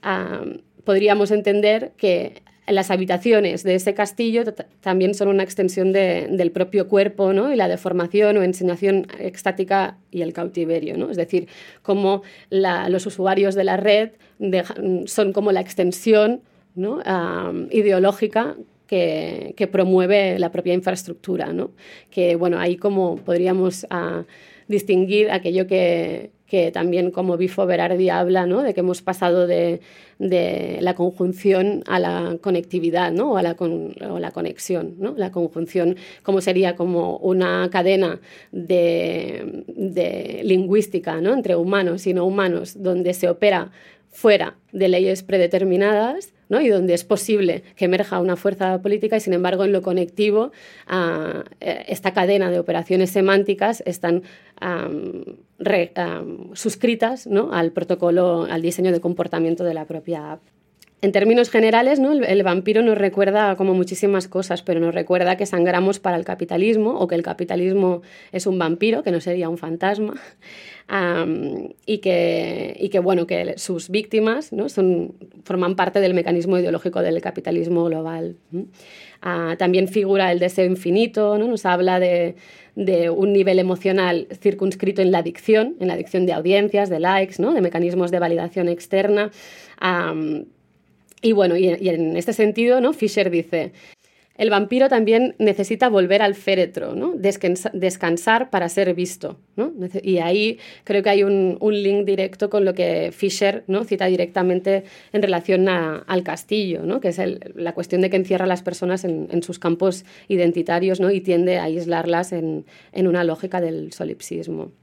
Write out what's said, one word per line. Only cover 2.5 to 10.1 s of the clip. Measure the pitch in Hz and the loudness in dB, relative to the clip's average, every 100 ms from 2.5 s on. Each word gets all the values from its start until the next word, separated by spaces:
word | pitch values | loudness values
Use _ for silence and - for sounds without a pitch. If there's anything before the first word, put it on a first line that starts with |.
| _ - | _ -2
las | 196 190 | 0 2
habitaciones | 185 185 180 240 220 196 180 | 0 0 0 4 4 4 -2
de | 190 185 | 0 0
ese | 185 | 0
castillo | 202 202 - 233 226 220 | -2 -4 0 0 0 -2
ta-, | 208 - _ | -6 -14 _
también | 196 185 185 | -2 2 2
son | 196 202 | 2 2
una | 196 | 2
extensión | 190 190 185 190 185 | 0 -2 -2 0 2
de, | 190 190 175 160 | 4 2 0 -2
del | 190 175 | 0 0
propio | 170 180 202 185 | 0 0 0 2
cuerpo, | 202 202 202 196 | 2 2 2 0
¿no? | 196 254 | 2 2
Y | 269 | 0
la | 185 | 0
deformación | 180 185 180 175 202 208 208 | -2 -2 -2 0 2 4 4
o | |
enseñación | 185 185 180 175 196 196 185 - | 2 0 -2 0 0 0 -2 -8
extática | 196 185 - 190 190 196 190 - | -10 -4 -4 -4 0 0 0 -6
y | _ | _